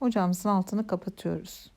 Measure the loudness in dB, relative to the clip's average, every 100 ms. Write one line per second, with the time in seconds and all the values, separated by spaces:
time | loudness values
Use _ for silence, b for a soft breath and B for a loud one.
0 | 2 4 2 2 2 2 2 -2 -2 -4
1 | -4 -6 -4 -4 -8 -18 -20